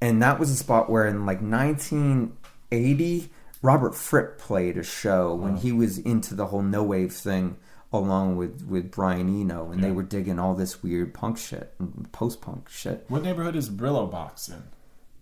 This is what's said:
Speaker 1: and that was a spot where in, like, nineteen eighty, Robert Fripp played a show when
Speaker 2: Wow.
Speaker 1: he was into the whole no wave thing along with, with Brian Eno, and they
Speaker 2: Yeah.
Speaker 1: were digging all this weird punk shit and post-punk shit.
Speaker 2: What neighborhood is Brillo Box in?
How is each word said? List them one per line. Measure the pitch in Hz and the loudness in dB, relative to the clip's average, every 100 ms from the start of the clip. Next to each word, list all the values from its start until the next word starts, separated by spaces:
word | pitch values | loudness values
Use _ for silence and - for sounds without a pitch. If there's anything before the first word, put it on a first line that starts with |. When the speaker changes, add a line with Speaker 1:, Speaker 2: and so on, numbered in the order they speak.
Speaker 1:
and | 120 113 | 2 6
that | 123 139 | 6 4
was | 151 | 2
a | 135 | 0
spot | - 117 113 | 4 4 6
where | 113 107 | 4 4
in, | 101 | 2
like, | 101 95 | 0 0
nineteen | 104 110 139 147 - 151 143 135 117 - - - - | 0 2 2 0 -2 0 2 4 2 -4 -18 -16 -4
eighty, | 117 120 143 170 175 - - - - | 2 4 4 2 0 -4 -12 -20 0
Robert | 131 156 120 | 6 6 4
Fripp | - - 175 - - | -2 2 2 2 -4
played | - 98 90 87 | -2 0 0 -2
a | |
show | 85 - 104 95 87 | -6 -4 2 2 2
when | 85 98 | 0 -2
Speaker 2:
Wow. | 98 | 0
Speaker 1:
he | 120 | 0
was | 117 113 95 | 2 2 2
into | - 113 107 | 0 0 0
the | 98 95 | -4 -2
whole | 101 | 0
no | 98 104 | 0 2
wave | 104 95 92 | 2 2 0
thing | - 101 95 90 - - - - | -2 -2 0 0 -4 -16 -20 -4
along | 107 98 95 95 90 | -2 2 2 2 0
with, | 87 135 - | -4 -6 -4
with | 95 92 | -4 -4
Brian | - 95 90 90 98 | -2 0 2 0 0
Eno, | 101 85 82 | 0 -4 -4
and | 90 | 0
they | 95 | 0
Speaker 2:
Yeah. | |
Speaker 1:
were | 92 | 0
digging | 95 101 92 87 | -2 -2 -2 0
all | 92 | 0
this | 92 92 - | 0 -2 -4
weird | - 87 85 | -4 -2 -2
punk | - 110 113 | -4 -6 -6
shit | - - - - | -8 -10 -10 -8
and | 92 - - | -8 -8 -12
post-punk | - 120 117 - - - | -4 -4 -4 -10 -12 -14
shit. | - - - - | -12 -8 -8 -4
Speaker 2:
What | - | -4
neighborhood | 175 170 170 | -2 -2 -2
is | 165 120 | -4 -4
Brillo | 98 127 139 98 | -4 -2 0 -2
Box | 90 78 - - | -6 -10 -12 -14
in? | 85 - - - - - - | -14 -16 -20 -20 -20 -20 -6